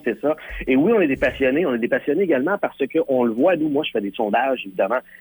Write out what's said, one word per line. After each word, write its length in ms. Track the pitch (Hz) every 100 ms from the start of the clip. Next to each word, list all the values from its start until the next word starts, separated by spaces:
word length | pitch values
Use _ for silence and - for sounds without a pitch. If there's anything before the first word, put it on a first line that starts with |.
c'est 160 | - 104
ça. 140 | 143 156 - - -
Et 100 | 131
oui, 160 | 175 226
on 40 |
est 60 | 156
des 100 | 131
passionnés. 480 | 139 - 131 143
On 100 | 170
est 40 | 120
des 100 | 113
passionnés 360 | 127 - 151
également 340 | 190 135 156 202
parce 180 | 147 -
qu'on 460 | 135 160 147 127
le 80 | 120
voit, 240 | 110 175 170
nous. 120 | 156
Moi, 160 | 139 -
je 60 |
fais 80 | 113
des 120 | 101 95
sondages, 440 | 107 117 135 127 98
évidemment, 320 | 92 98 123 - -